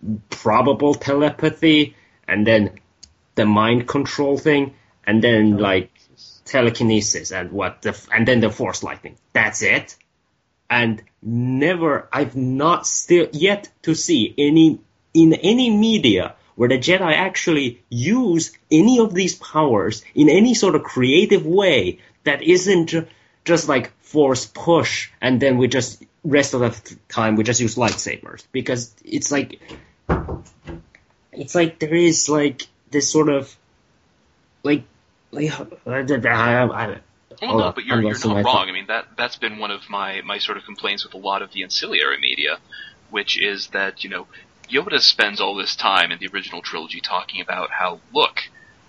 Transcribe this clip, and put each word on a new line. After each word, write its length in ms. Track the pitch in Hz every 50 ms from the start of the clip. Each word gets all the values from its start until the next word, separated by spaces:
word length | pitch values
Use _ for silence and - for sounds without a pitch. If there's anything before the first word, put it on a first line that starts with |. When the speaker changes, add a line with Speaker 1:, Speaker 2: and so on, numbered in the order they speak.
| - 104 107 104 - _
Speaker 1:
probable 680 | - - - 113 107 120 123 139 135 107 143 147 143
telepathy, 1000 | - - 139 139 143 147 143 - - 160 156 156 - 165 160 151 151 147 143 - _ _ _ _ _ _ -
and 180 | 92 104 107
then 260 | 113 113 110 101 95 - - _ _ _ _ - _ _ _ _ _ _
the 100 | - 107
mind 420 | 107 104 107 110 113 120 123 123 -
control 480 | - 143 135 - - - 143 139 143
thing, 380 | 131 - 156 147 143 139 131 - _ _ _ _ _ _
and 180 | 101 107 113 110
then, 320 | 120 113 107 107 107 104
like, 340 | 101 104 98 95 95 92 - _ _ _ _ _ _ - - - _ _
telekinesis, 880 | - - 131 120 113 117 - 120 110 110 104 101 - - - - -
and 200 | 92 95 90 87
what 280 | 87 101 92 90 - -
the 100 | - 107
f-, 180 | 101 - - -
and 160 | - 113 117 127
then 120 | 127 117
the 100 | 113 104
Force 320 | 107 - 123 92 - -
lightning. 340 | - 73 69 - - - - _ _ _
That's 300 | - 123 110 104 101 -
it. 340 | 107 95 117 147 156 - - _ _ _ _ _ _ _ _ _ _ _ _ _ _ -
And 340 | 123 120 120 113 107 107 - _ _ _
never, 840 | - 110 117 120 123 127 131 131 143 170 185 170 165 151 135 110 - -
I've 240 | 123 135 143 120 -
not 500 | 135 127 127 131 135 147 160 175 - -
still 420 | - - - - - 175 175 147 -
yet 380 | 156 143 170 196 202 202 - - _ _
to 120 | - 165 160
see 400 | 156 - - 165 123 104 - -
any, 420 | - 147 147 160 160 160 156 - - - _ _ _ _ _ -
in 180 | 160 165 160
any 380 | 156 - - 190 233 254 254 233
media 640 | 214 208 220 226 220 202 156 120 98 90 82 - - - _ _ _
where 120 | - 120 123
the 100 | 131 123
Jedi 340 | 120 156 180 190 185 160 151
actually 680 | 165 185 190 185 - - 180 160 143 139 120 120 - _ _
use 640 | 123 120 127 180 226 262 254 185 170 160 160 - - _ _ _
any 280 | 151 156 196 233 254 240
of 140 | 226 208 175
these 200 | 180 185 175 -
powers 720 | - - - - 156 156 139 113 101 85 104 117 - - - _
in 140 | 127 147 147
any 240 | 147 190 220 254
sort 220 | 226 - 202 185 151
of 80 | 151
creative 640 | - - - 127 123 127 139 180 214 208 202 185 156
way 540 | 156 175 202 202 180 147 113 92 90 - - _ _ _ _ _
that 180 | 151 143 139
isn't 460 | - 160 180 180 185 202 190 175 160 160
ju-, 180 | 160 165 160 - _ _ _ _ _ _ _
just, 240 | - 170 156 - 147
like, 240 | 139 123 120 - - _
Force 440 | _ - - 151 143 131 131 123 -
push, 640 | - _ - - 170 170 151 123 - - - - - - _
and 180 | - 127 131 113
then 160 | 139 135 127
we 120 | 123 127 123
just, 340 | 139 131 120 - - - - _ _ _ -
rest 280 | 151 135 143 139 -
of 80 | - 123
the 100 | 120 113
th-, 280 | 117 - - - - - _ _
time, 280 | - 123 110 110 110
we 80 | 107 110
just 160 | 123 117 113
use 160 | 120 110 -
lightsabers. 680 | 127 120 104 104 - - - 62 - - 50 - - - _
Because 420 | - 131 123 139 127 120 117 - _ _ _
it's 260 | - - 147 - -
like, 280 | 143 139 131 - - - - - - - - _ _ _ _ - - - - - 165 - - - _ _ _ - 170 - - _ _ _ _ _ _ _ _ _
it's 220 | - - 135 - -
like 240 | 175 170 165 - _
there 160 | 160 151 165
is, 340 | 170 175 165 160 - - 147
like, 380 | 151 151 143 143 - - - - _ _ _ _
this 200 | - 147 139 -
sort 180 | - 156 151 151
of, 260 | 143 139 127 - - _ _ _ _ _ _ _ _ _ _ _ _ _ _ _ _ _ _ _ _ _ -
like, 200 | 143 151 131 120 - _ _ _ _ _ _ _ _
like, 200 | - 139 151 156 - - 123 - - - _
I, 80 | 120 123
I, 720 | 135 135 131 143 120 113 117 117 110 117 120 120 123 127
I, 360 | 110 - - 113 101 101 - - _ _ _ _ _ - -
Speaker 2:
Well, 100 | - 247
Speaker 1:
hold 100 | - 113
Speaker 2:
no, 40 | 104
Speaker 1:
up, 80 | 90 -
Speaker 2:
but 80 | - -
you're, 120 | - 123
Speaker 1:
I'm 60 | 117
Speaker 2:
you're 100 | 107 104
Speaker 1:
losing 180 | 104 - 123 110
Speaker 2:
not 40 | 104
Speaker 1:
my 80 | 101
Speaker 2:
wrong. 120 | 104 123 127
Speaker 1:
thought. 140 | 101 95 92
Speaker 2:
I 40 |
mean, 140 | 92 95 98 98
that, 180 | 110 113 - - _
that's 200 | - 120 120 -
been 220 | - 120 110 107 107
one 120 | 107 104
of 180 | 101 98 - -
my, 320 | 104 101 98 95 95 98
my 160 | 87 90 101 101
sort 200 | - - 101 98
of 60 | -
complaints 400 | - 101 - - 101 101 101 -
with 100 | - -
a 40 | 95
lot 240 | 101 98 98 98
of 100 | 101 95
the 100 | - 98
ancillary 580 | 92 92 - - 151 214 - 82 73 67 69 71
media, 380 | 67 62 65 71 73 76 82 - - _ - - - - - _ _ _
which 300 | 107 101 101 - - -
is 280 | 98 104 101 98 - -
that, 360 | - 98 98 98 - - -
you 60 | 95
know, 160 | 110 - - - - - - _ _ _ - -
Yoda 320 | 127 139 175 202 156 131
spends 400 | - - - - 110 104 104 104
all 140 | 98 95 101
this 220 | 98 92 - -
time 360 | - - 104 98 92 87 85
in 60 | 85 85
the 100 | 95 92
original 340 | 95 98 90 - 87 87
trilogy 380 | - - - 82 82 82 85 85
talking 400 | - - 90 90 87 - - 92
about 300 | 87 - 90 92 85 -
how, 300 | - - 90 90 87 85 _ _
look, 280 | 117 147 - - - - - - _ - - _ _ _ _